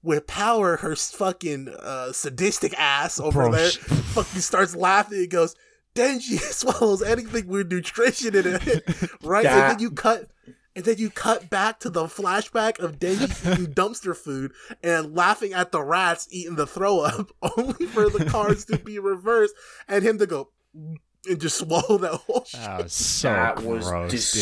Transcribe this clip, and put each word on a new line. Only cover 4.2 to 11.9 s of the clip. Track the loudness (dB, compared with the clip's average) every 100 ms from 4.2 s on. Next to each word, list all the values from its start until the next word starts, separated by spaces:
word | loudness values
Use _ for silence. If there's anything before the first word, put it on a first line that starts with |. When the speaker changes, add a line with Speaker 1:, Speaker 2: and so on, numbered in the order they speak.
| -2 -4
Speaker 1:
starts | 0 2 2
laughing | 2 4 4 2 -2
and | 0
goes, | 2 2 0 _ _ _
"Denji | 0 2 2 -4 -4
<laughs> | -4
swallows | -2 0 2 2 2
anything | 0 -2 -2 -6 -4
with | -4 -2
nutrition | -4 -4 2 2 2 2
in | 2 2
it," | 0 0 -2 0 -4 -4 -8
<laughs> |
right? | 0 2
Speaker 3:
That | 6 6 6
Speaker 1:
And |
then | 2
you | -2
cut, | 0 0 0 -2 _ -20 -20 _
and | -6 -2
then | 0
you | -2
cut | -4 0 -2 0
back | 0 0 -2
to | -6